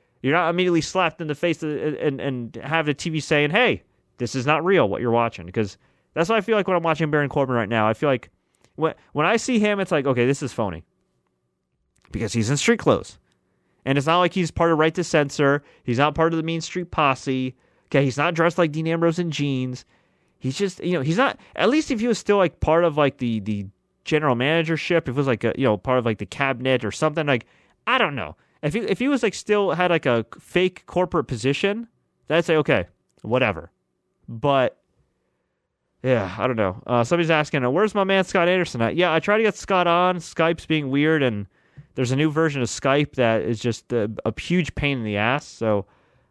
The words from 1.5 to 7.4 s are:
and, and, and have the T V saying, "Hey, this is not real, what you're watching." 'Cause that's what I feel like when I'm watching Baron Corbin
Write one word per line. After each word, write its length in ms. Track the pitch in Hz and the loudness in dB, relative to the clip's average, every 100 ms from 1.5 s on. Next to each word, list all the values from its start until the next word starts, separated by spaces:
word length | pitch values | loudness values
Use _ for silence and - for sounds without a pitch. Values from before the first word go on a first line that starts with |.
| 160 | -2
and, 80 | 156 | -4
and, 480 | 147 143 147 147 135 | -4 -4 -2 -4 -4
and 360 | 120 127 117 117 | -6 -6 -8 -12
have 240 | - 165 151 | -4 -2 -2
the 80 | |
T 160 | 139 175 | -4 -4
V 80 | 156 | -6
saying, 320 | - 151 147 | 0 0 2
"Hey, 320 | 196 247 104 - _ _ - | 2 2 0 -6 _ _ -8
this 180 | 123 135 | -6 -2
is 100 | 127 | 0
not 180 | 151 | 0
real, 240 | 170 190 107 | 2 2 2
what 120 | 95 | 0
you're 100 | 120 | 0
watching." 400 | 117 117 - 85 | 0 0 -4 -8
'Cause 280 | 104 101 - _ _ _ | -4 -4 -8 _ _ _
that's 140 | - 170 | -4 0
what 100 | 226 | 0
I 40 | |
feel 140 | 185 214 | 2 0
like 120 | 190 | 2
when 80 | 180 | 0
I'm 80 | |
watching 260 | 165 156 160 | 0 0 0
Baron 180 | 151 143 | 0 0
Corbin 280 | 147 | 0